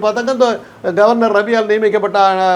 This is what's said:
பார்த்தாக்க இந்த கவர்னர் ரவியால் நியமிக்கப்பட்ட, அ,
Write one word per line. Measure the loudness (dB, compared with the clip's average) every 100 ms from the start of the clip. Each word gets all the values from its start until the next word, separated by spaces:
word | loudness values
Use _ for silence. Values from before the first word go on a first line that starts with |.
பார்த்தாக்க | -4 -4 -4
இந்த | 0 0 -2 -8 -10 -4 2
கவர்னர் | 2 2 0 0
ரவியால் | 0 -2 0
நியமிக்கப்பட்ட, | 0 0 0 0 0 2 2
அ, | 0